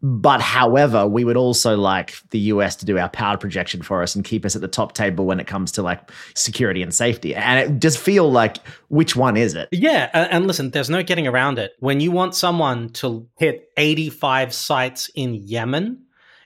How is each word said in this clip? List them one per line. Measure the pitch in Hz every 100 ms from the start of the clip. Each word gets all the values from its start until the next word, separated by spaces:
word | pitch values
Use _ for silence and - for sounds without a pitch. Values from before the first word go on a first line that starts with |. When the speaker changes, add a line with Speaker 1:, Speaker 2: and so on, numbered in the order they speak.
| 139
Speaker 1:
But | 117 143 127
however, | - 127 120 135 147 113 104
we | 113
would | 120 123
also | 127 117 117 104
like | 98 95 85 - -
the | 113
U | 104 101
S | 98 -
to | 98
do | 92
our | 87
power | - 104 101
projection | 101 90 87 90
for | - 95
us | 90 101
and | 98
keep | 110
us | 101
at | 104
the | 95
top | - 104
table | - 101 87 95
when | 92
it | -
comes | 98 87
to, | -
like, | 90 90 - - - -
security | - - 113 92
and | 87
safety. | 85 120 110 78
And | 98 113 131
it | 139 131
does | 160 -
feel | - 202 156
like, | 123 110 - - - -
which | 147 160 120
one | 127 110
is | 110 80
it? | -
Speaker 2:
Yeah, | 180 302 262 123
a-, | 165 175
and | 175 190
listen, | 170 131
there's | 147 131
no | 175
getting | 185 170 139
around | 127 139 120
it. | 98 -
When | 131 139
you | 165
want | 175 180 -
someone | 180 170 143 120 117
to | 117 131 113 120 -
hit | 160 160 _ -
eighty-five | 151 160 156 - 143 131 127
sites | - - 135 127 - - 143
in | 127 107
Yemen | 101 117 120 143 220 254 _ _ _ _